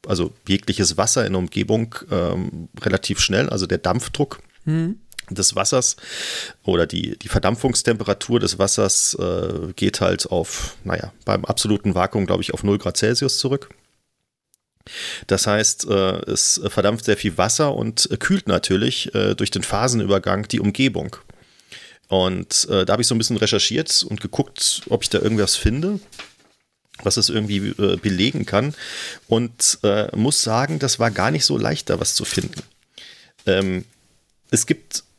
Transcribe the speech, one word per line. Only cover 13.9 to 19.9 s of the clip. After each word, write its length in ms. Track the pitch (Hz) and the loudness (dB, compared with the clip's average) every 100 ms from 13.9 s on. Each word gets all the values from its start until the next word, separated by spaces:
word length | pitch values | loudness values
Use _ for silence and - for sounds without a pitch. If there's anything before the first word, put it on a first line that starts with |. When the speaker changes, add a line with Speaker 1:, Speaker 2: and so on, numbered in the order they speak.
| _ _ _ _ _ _ _ _ _ - - - - - | _ _ _ _ _ _ _ _ _ -16 -10 -10 -10 0
Speaker 1:
Das 200 | 95 - | 0 2
heißt, 400 | 104 107 - - | 2 2 0 0
äh, 300 | 98 95 92 - | 2 2 0 -2
es 320 | - - - 104 | 0 0 0 0
verdampft 380 | - 101 113 - | 2 2 2 0
sehr 100 | 101 | 2
viel 220 | 104 80 | 0 2
Wasser 360 | 98 - 147 | 2 4 2
und, 360 | - 113 113 - | 2 -2 0 -2
äh, 60 | 107 | -2
kühlt 300 | - 185 - | 0 0 2
natürlich, 680 | 90 - 95 120 - - 107 | 0 2 2 2 -2 -4 0
äh, 180 | 101 | 0
durch 180 | 101 104 | 0 -2
den 120 | 101 | -2
Phasenübergang 840 | - 101 127 | -2 0 0